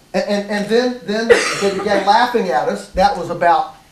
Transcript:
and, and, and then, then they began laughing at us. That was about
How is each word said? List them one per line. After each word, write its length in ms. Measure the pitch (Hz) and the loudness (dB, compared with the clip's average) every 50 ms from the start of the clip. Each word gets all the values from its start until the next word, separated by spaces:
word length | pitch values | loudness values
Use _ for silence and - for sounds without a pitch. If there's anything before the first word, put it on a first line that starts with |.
| _ _ - | _ _ -4
and, 100 | 190 - | -4 -2
and, 260 | 214 202 202 202 - | -2 -2 -4 -4 -4
and 160 | 208 202 196 - | -6 -6 -2 0
then, 320 | 220 240 254 247 240 - - | 0 0 0 0 -4 -6 -6
then 240 | 202 208 226 233 233 240 - - - - - | -6 -4 -2 2 4 4 4 2 -2 -4 -2
they 100 | 196 196 185 | -2 -2 -2
began 280 | 190 196 208 202 196 190 | -2 -2 0 0 2 2
laughing 440 | 202 214 233 247 247 240 214 190 175 | 4 4 4 4 2 0 0 0 0
at 200 | 160 151 139 165 | -2 -2 -2 -2
us. 200 | 202 196 - - - | -4 -6 -8 -6 0
That 240 | 180 196 202 - | 2 2 2 2
was 120 | 180 170 170 | -2 -6 -8
about 460 | 165 - 175 170 165 151 - - - - - _ | -4 0 2 4 4 2 0 -4 -10 -18 -20 _